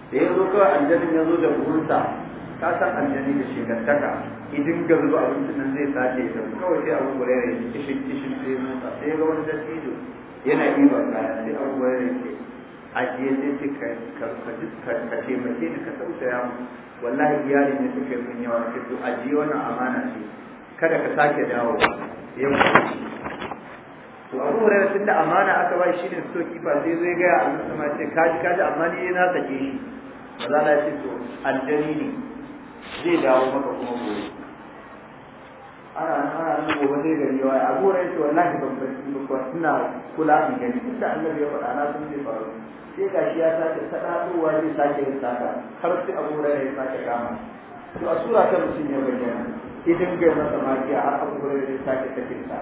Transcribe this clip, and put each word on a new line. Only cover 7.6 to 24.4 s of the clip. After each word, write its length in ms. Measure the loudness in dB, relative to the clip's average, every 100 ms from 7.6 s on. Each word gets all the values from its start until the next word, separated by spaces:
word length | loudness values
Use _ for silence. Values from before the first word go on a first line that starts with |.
| -4
kishin 280 | -6 -4 -4
kishin 320 | -4 -6 -4 -6
sai 160 | -2
ya 80 | -2
motsa. 300 | -2 -4 -6
Sai 160 | -4 -2
ya 80 | 0
ga 80 |
wani 200 | 2 0
dattijo 500 | -2 -4 -4 -6 -6 -8 -10 -14 -16 -6
yana 260 | 0 2 4
ɗiban 380 | 8 6 6 0
kaya, 240 | 0 -2
sai 200 | -2 -4
Abu 180 | -4 -2
Hurairah 300 | 0 0 2
ya 100 | 0
ce, 160 | -2 -6 -10 -12 -14 -16 -18 -8
"Ajiye," 440 | -4 -2 -2 0
sai 200 | 0 0
ce, 140 | -2 -4
"Ka, 180 | -4 -6 -6 -8
ka, 120 | -8 -8
ka 180 | -6 -8
ji, 120 | -8 -8 -8
ka, 140 | -4 -4
ka 140 | -2 -6
taimake 480 | -2 -2 -2 -2 -4
ni, 140 | -4
ka 100 | -8
tausaya 460 | -8 -8 -4 -2 -2
mu. 100 | -4 -6 -10 -12 -18 -6
Wallahi 400 | -4 2 2 2
iyali 320 | 2 4 4 2
ne 120 | 0
suka 200 | -2 -4
yi 120 | -4
min 200 | -6 -6
yawa." 280 | -2 -2 -2
Sai 120 | -6
to, 140 | -6 -4
"Ajiye, 360 | -4 -4 0
wannan 280 | 2 2 0
amana 400 | -2 -2 -2 -2
ce. 180 | -4 -6 -10 -12 -16 -18 -18
Kada 240 | -2 2 2
ka 120 | 0
sake 300 | 2 2 4
dawo." 340 | 0 2 0 4 2 2 -8 -12 -14
Ya 160 | -2 0
mutu. 460 | 4 6 6 4 -4 -8 -8 -10 -10 -10 -12 -14 -16 -18 -18 -18 -18
To, 120 | -8
Abu 200 | -2